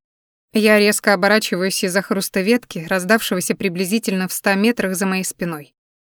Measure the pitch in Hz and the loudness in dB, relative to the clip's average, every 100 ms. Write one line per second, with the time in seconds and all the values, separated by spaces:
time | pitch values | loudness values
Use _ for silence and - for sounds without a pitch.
0 | _ _ _ _ _ 220 214 214 208 208 | _ _ _ _ _ 0 4 4 4 2
1 | - 196 196 214 - 180 190 - 190 185 | 0 2 4 2 0 -2 -2 -2 -2 -2
2 | - 196 - 196 190 240 - 175 165 190 | -2 -4 -4 -2 0 0 0 -12 -4 -4
3 | 180 220 - 185 - 208 196 170 185 220 | 0 0 0 -4 -2 -4 -4 -4 -2 -2
4 | - 190 185 - 208 196 220 233 196 185 | -2 -2 -2 -2 0 2 2 0 -2 -2
5 | 190 190 180 - 175 156 143 _ _ _ | -2 -2 -4 -6 -6 -6 -12 _ _ _